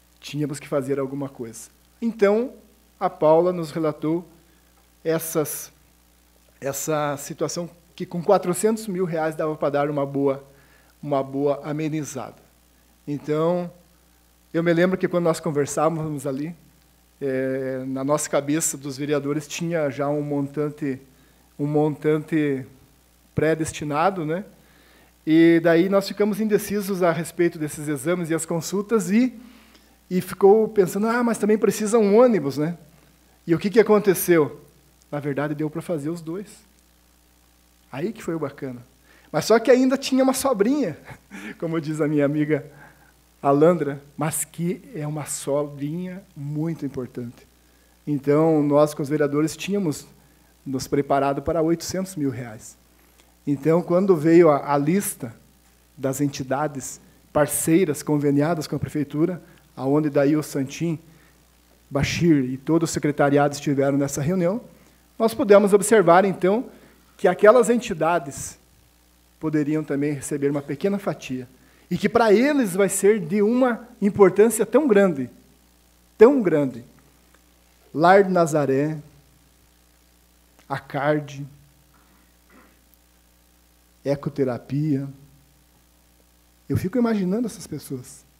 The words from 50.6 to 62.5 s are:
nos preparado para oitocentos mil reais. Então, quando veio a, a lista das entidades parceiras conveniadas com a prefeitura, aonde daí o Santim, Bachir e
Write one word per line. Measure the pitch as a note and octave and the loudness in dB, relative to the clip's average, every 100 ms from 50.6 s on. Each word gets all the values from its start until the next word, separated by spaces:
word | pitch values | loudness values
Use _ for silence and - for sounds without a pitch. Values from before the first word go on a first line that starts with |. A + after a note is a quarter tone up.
| D3 | -8
nos | C3 - | -8 -2
preparado | C#3+ C#3 C#3 C#3 C3+ | -2 0 0 0 -2
para | C#3 D#3+ | -2 -2
oitocentos | D#3+ E3 - F3+ F#3 - | 0 -2 -4 -8 -8 -6
mil | C#3 | -6
reais. | A#2+ A#2 A2+ - - _ _ _ _ _ _ - | -6 -12 -16 -20 -20 _ _ _ _ _ _ -6
Então, | C#3 D3+ E3 | -2 2 0
quando | E3+ F3 G3 E3+ | 2 2 4 2
veio | D#3+ E3 E3+ | 6 8 8
a, | C#3+ C#3+ | 4 2
a | C#3+ | 0
lista | C#3+ G3 - - A#2+ - _ _ _ _ _ - | 2 0 -2 -8 -12 -14 _ _ _ _ _ -8
das | C3 C3+ | -6 -2
entidades | D3 C#3+ C3 C3 D3+ C3+ - - _ _ _ | -2 -2 -4 -4 -4 -6 -12 -16 _ _ _
parceiras | D3 C#3+ - - E3 F3 C3+ | 2 2 0 2 4 2 -2
conveniadas | - D3+ C#3+ C#3+ D3+ E3+ C#3 | -2 0 2 2 2 -2 -4
com | D3 | -6
a | |
prefeitura, | B2+ D3+ C#3+ D3 E3+ F3 - - _ - | -4 -4 -4 -2 -2 -4 -14 -20 _ -6
aonde | C3+ D3 D3+ | 0 0 2
daí | C#3+ C#3+ D3+ | 2 2 2
o | |
Santim, | D3 D3 C3 - E3+ D#3 - - _ _ _ _ _ _ _ | -2 -6 -6 -4 -6 -6 -10 -20 _ _ _ _ _ _ _
Bachir | D#3 D3+ - E3+ D3 | -4 -4 0 2 4
e | B2+ | 2